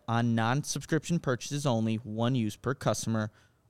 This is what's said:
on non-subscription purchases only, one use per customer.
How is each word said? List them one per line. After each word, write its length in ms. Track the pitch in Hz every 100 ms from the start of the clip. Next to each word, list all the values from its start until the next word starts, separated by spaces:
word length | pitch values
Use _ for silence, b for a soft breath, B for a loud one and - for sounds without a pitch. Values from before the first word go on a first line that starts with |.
| -
on 280 | 117 117
non-subscription 840 | 113 113 139 - 143 - 156 - 170
purchases 440 | 143 120 - 143
only, 320 | 143 113 110 110
one 380 | 117 110 120
use 220 | 131 107 -
per 180 | 120
customer. 560 | 135 127 104 113 113 107 b b b